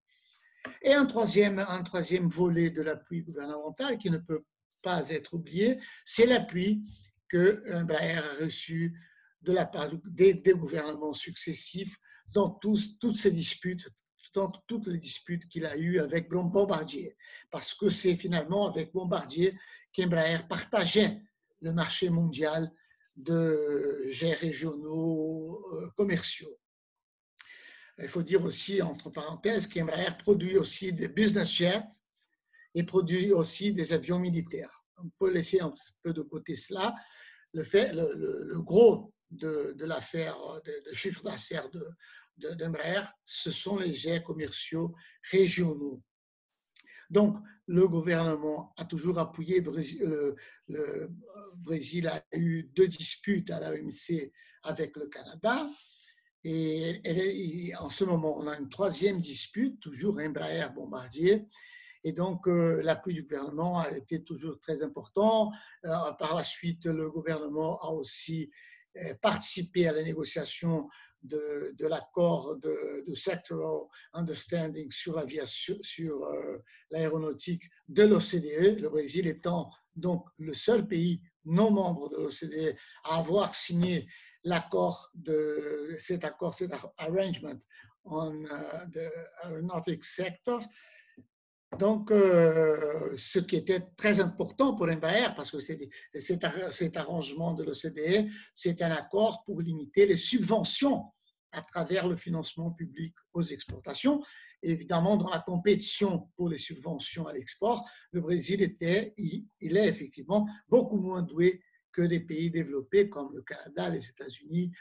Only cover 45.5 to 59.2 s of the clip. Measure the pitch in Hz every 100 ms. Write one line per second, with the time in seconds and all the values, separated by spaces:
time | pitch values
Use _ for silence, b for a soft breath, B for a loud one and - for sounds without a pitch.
45.5 | 180 170 147 143 127 - _ _ _ _
46.5 | _ _ _ B B B 190 208 - B
47.5 | B - 175 185 165 165 165 165 151 151
48.5 | 151 - - 170 165 160 170 160 - 165
49.5 | 185 165 147 147 - 160 151 143 - B
50.5 | B - 156 147 - 170 175 - 208 202
51.5 | 180 165 160 135 170 165 156 - 160 170
52.5 | 165 160 - 190 - 160 - - 190 -
53.5 | 165 156 156 - - - 170 139 b b
54.5 | b 165 156 147 151 147 - - 165 220
55.5 | 262 294 - b b b b b _ 160
56.5 | 160 160 156 165 170 - 170 190 196 175
57.5 | 170 175 - 143 - 196 170 156 151 151
58.5 | 147 135 - 196 170 196 185